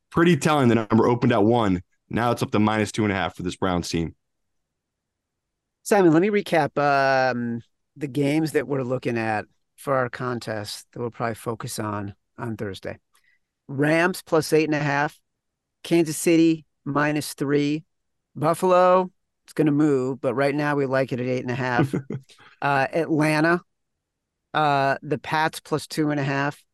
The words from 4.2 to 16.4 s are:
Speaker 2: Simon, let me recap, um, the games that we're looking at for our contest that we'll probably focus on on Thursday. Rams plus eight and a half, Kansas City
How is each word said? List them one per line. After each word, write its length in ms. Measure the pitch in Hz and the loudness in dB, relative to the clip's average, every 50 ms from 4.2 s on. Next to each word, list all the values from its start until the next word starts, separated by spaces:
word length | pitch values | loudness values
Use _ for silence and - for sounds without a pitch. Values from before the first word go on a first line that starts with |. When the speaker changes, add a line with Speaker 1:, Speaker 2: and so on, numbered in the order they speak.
| _ _ _ _ _ _ _ _ _ _ _ _ _ _ _ _ _ _ _ _ _ _ _ _ _ _ _ _ _ _ _ _ | _ _ _ _ _ _ _ _ _ _ _ _ _ _ _ _ _ _ _ _ _ _ _ _ _ _ _ _ _ _ _ _
Speaker 2:
Simon, 320 | - - 226 202 185 170 151 | -4 0 4 6 6 6 6
let 80 | 165 | 6
me 80 | 180 214 | 4 4
recap, 480 | 208 208 - - 185 160 143 139 - | 2 0 0 0 0 0 0 0 0
um, 840 | 147 143 143 139 139 139 135 135 131 131 127 123 120 120 120 117 117 - _ _ _ _ _ _ | 0 0 2 2 2 4 4 2 2 2 0 0 -2 -4 -6 -6 -8 -10 _ _ _ _ _ _
the 100 | 143 156 | -12 -10
games 440 | 143 120 143 139 139 147 160 160 151 | -6 -2 0 0 2 2 0 0 0
that 160 | 151 151 127 | 0 -2 -2
we're 160 | - 143 135 131 | -2 -4 -4 -4
looking 340 | 120 131 127 - 135 120 | -4 -4 -4 -4 -4 -4
at 280 | 117 113 110 110 104 98 - _ _ _ _ _ | -2 -2 -2 -2 -4 -4 -8 _ _ _ _ _
for 200 | - - 143 139 | -10 -4 -2 -2
our 140 | 131 127 120 | 0 -2 -2
contest 760 | - - 127 123 123 117 - 117 110 107 104 101 - - - _ | -6 -8 -6 -6 -6 -6 -6 -8 -8 -8 -8 -10 -12 -14 -16 _
that 80 | - 131 | -10 -8
we'll 100 | 120 117 | -8 -8
probably 240 | - - 123 117 110 | -6 -6 -6 -6 -6
focus 460 | - - 123 113 - - 117 - - | -6 -8 -8 -8 -8 -10 -10 -8 -8
on 340 | 110 107 104 104 101 101 101 _ _ _ _ | -6 -6 -6 -6 -8 -10 -12 _ _ _ _
on 180 | - - 117 110 | -12 -10 -10 -8
Thursday. 440 | 104 117 101 95 - - 92 95 - _ _ _ _ _ _ _ _ _ _ _ _ _ | -8 -8 -10 -10 -10 -12 -12 -12 -14 _ _ _ _ _ _ _ _ _ _ _ _ _
Rams 540 | - 139 135 143 151 160 165 170 185 180 - | -8 -4 -2 0 2 2 2 0 0 -2 -6
plus 320 | - - 170 160 143 - 160 | -4 -2 0 0 2 2 2
eight 120 | 156 160 | 2 2
and 100 | 151 151 | 0 -2
a 40 | 143 | -2
half, 400 | 147 147 143 143 147 151 - _ _ _ _ _ _ _ _ _ _ _ _ _ | -2 -2 0 0 -2 -2 -6 _ _ _ _ _ _ _ _ _ _ _ _ _
Kansas 360 | - - 170 170 170 151 151 | -4 0 0 2 2 0 -4
City 500 | - - 175 165 160 | -2 0 2 4 4